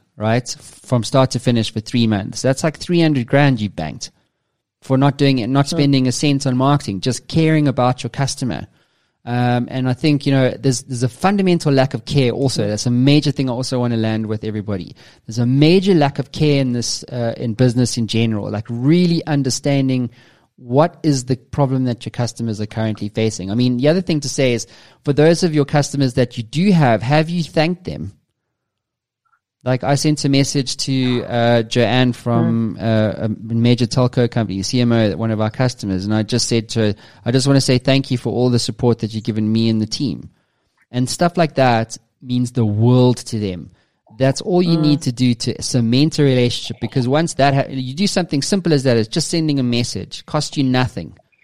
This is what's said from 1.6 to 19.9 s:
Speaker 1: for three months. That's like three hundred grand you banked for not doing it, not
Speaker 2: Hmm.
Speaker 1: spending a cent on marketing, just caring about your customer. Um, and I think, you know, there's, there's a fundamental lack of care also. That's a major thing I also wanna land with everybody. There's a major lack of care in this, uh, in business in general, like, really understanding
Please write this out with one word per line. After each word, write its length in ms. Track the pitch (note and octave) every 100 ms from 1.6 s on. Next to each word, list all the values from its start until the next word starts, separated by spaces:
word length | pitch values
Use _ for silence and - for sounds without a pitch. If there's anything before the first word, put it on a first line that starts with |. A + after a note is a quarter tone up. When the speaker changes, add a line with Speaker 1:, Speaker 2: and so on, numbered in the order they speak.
| G#2+
Speaker 1:
for 60 | -
three 260 | - B2 A2+
months. 340 | G#2 F#2+ -
That's 220 | B2+ C3+
like 120 | E3 -
three 240 | - F3
hundred 280 | D#3+ C#3 A#2
grand 320 | C#3 C#3+ B2
you 100 | G#2
banked 400 | - D#2 - - _ _ _ _ _ _ _
for 160 | - C3
not 180 | C#3 C3+
doing 200 | C#3 C3
it, 80 | A2
not 180 | C3+ C#3
Speaker 2:
Hmm. 60 | E3
Speaker 1:
spending 320 | C#3+ C#3 B2+
a 40 |
cent 340 | B2 D3+ C#3 C3+
on 100 | B2+
marketing, 440 | C3+ C#3+ - G2
just 280 | C3 A#2+ -
caring 400 | D#3+ D#3+ D#3 D3
about 340 | B2+ B2 B2
your 80 | A#2+
customer. 560 | - C#3 - B2+ D2 - _ _ _ _ _
Um, 440 | - B2 B2 A#2+ A#2+
and 180 | C3 B2+
I 40 |
think, 320 | A#2+ D#3+ C#3+ C#3+
you 60 |
know, 180 | C3+ B2+ -
there's, 240 | C3+ B2
there's 180 | - B2
a 60 | B2
fundamental 640 | - F#3 G3+ F#3+ F3 D3+
lack 200 | C3+ C3
of 140 | A#2 -
care 240 | C#3+ B2+
also. 340 | - C3+ - G#2
That's 200 | G#2+ B2
a 40 |
major 400 | A#2+ C3+ D3 C#3+
thing 200 | C3+ C3
I 20 |
also 260 | A#2+ B2+ B2+
wanna 200 | A#2+ A#2
land 280 | A2 A2 A2
with 160 | G#2
everybody. 540 | G#2+ G#2+ G2+ G2+ D#2+ - - _ -
There's 120 | A2
a 60 | A#2+
major 480 | C3+ D3+ F#3 F#3+
lack 240 | F3 C#3 -
of 140 | -
care 280 | - D3+ C#3+
in 100 | C3
this, 320 | A#2+ A2+ -
uh, 300 | - B2 A#2 -
in 160 | B2
business 440 | G#2+ B2+ A#2 B2 -
in 80 | A2
general, 440 | A2+ A2+ G#2+ G2+
like, 160 | G#2 -
really 540 | A#2+ C3 F3 F3+ E3+ D#3+
understanding 840 | C#3+ C3 - C#3+ C#3 C3+